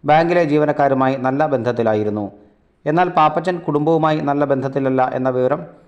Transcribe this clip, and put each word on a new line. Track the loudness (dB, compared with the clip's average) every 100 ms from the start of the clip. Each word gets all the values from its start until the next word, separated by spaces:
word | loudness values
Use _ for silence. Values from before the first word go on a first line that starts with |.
| 2
ബാങ്കിലെ | 2 4 2 2
ജീവനക്കാരുമായി | 2 2 2 2 2 0 0 -2
നല്ല | 0 0
ബന്ധത്തിലായിരുന്നു. | 0 -2 0 0 0 -2 -4 -8 -12 -20 _ _ _ -4
എന്നാൽ | 0 0 2
പാപ്പച്ചൻ | 2 2 -4 -6 -4
കുടുംബവുമായി | -2 0 2 2 0 -2
നല്ല | -2 0 -2
ബന്ധത്തിലല്ല | -2 -2 -2 0 0 -2
എന്ന | -2 0
വിവരം | 0 -2 -6 -20